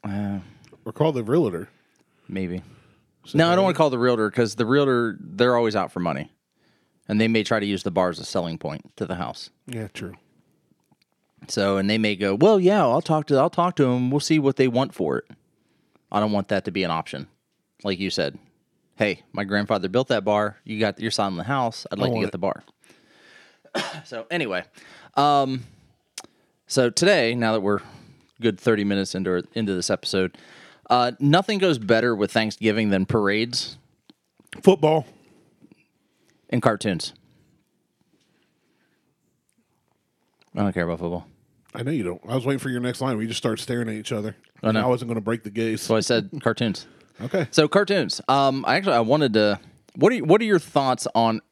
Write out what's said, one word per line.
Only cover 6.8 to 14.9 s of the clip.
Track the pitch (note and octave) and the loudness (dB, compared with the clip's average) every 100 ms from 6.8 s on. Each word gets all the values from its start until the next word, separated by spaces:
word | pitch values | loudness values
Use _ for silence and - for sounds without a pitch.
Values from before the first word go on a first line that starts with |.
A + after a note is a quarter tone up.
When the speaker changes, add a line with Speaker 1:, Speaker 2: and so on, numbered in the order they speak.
| _ _ - | _ _ -4
Speaker 1:
And | G#2+ | 0
they | A2+ | 2
may | A2+ | 2
try | G2+ A2 | 2 0
to | G2+ | 0
use | G2 | -2
the | G#2 | -2
bar | F2+ F2+ | 0 0
as | E2 | -2
a | D#2+ | -6
selling | G2 F2 E2 | -4 -4 -6
point | - D2 - - | -8 -10 -14 -10
to | F2 | -8
the | F2+ | -6
house. | C2+ - - _ - | -8 -10 -18 _ -14
Speaker 2:
Yeah, | A#2+ G#2+ | -12 -12
true. | - F#2 F#2 _ _ _ _ _ _ _ _ _ _ _ _ - | -12 -14 -16 _ _ _ _ _ _ _ _ _ _ _ _ -8
Speaker 1:
So, | - G2 G2 | -2 0 0
and | G2 | 0
they | A2 | 0
may | G#2+ F#2+ | 0 0
go, | G2+ G2+ | -2 4
"Well, | F#3 G#3 | 4 6
yeah, | F3+ G#3 | 4 4
I'll | C#3 C3 | 2 2
talk | - D#3 D3+ | 0 -2 2
to, | C#3 | 2
I'll | C3+ | 2
talk | - F3 - | 0 -2 2
to | C3 | 0
'em. | B2 B2 | 2 0
We'll | C#3+ | -2
see | - D#3 | 0 2
what | C#3 C3+ | 2 2
they | C3 | 2
want | A#2 C3 | 2 -2